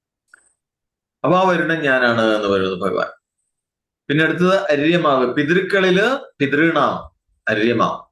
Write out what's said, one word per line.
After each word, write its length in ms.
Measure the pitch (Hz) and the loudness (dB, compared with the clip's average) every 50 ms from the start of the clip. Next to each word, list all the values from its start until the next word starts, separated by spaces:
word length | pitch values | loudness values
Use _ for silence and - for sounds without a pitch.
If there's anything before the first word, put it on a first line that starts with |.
| _ _ _ _ _ _ _ _ _ _ _ _ _ _ _ _ _ _ _ _ _ _ _ _ - | _ _ _ _ _ _ _ _ _ _ _ _ _ _ _ _ _ _ _ _ _ _ _ _ -2
അപ്പൊ 140 | 143 170 185 | 0 0 2
ആ 100 | 190 185 | 2 2
വരുണൻ 320 | 180 170 160 156 165 156 | 0 0 -2 -2 -4 -2
ഞാനാണ് 420 | 151 139 131 127 123 120 117 113 110 | 0 0 0 2 2 0 0 2 2
എന്ന് 260 | 110 110 104 104 101 | 0 0 0 0 0
പറയുന്നത് 300 | 98 98 95 95 95 90 | 0 0 0 -2 -4 -4
ഭഗവാൻ. 280 | 98 95 92 90 - - - - _ _ _ _ _ _ _ _ _ _ _ _ _ _ _ _ _ - | -6 -4 -4 -4 -6 -6 -8 -14 _ _ _ _ _ _ _ _ _ _ _ _ _ _ _ _ _ -2
പിന്നെ 160 | 143 151 160 | 0 0 0
അടുത്തത് 340 | 156 156 156 175 180 185 196 | 0 0 0 2 2 2 2
അര്യമാവ്. 760 | 196 - 151 139 143 160 170 170 160 151 139 127 127 123 127 | 0 0 0 0 2 2 2 2 2 2 2 2 0 0 0
പിതൃക്കളില് 840 | 147 147 143 160 190 190 185 202 196 185 185 180 185 208 240 269 277 - - _ - | -2 -2 0 0 0 0 0 0 0 2 2 2 2 2 0 -2 -4 -6 -10 _ -4
പിതൃണാം 680 | 143 135 - 143 160 165 160 151 135 113 95 87 80 - _ _ _ _ _ _ - - | -2 0 0 2 2 2 2 2 0 0 -2 -4 -10 -16 _ _ _ _ _ _ -6 -4
അര്യമാ, 560 | 110 107 107 117 117 110 95 78 - - - _ | -2 0 0 0 0 0 0 -2 -4 -6 -12 _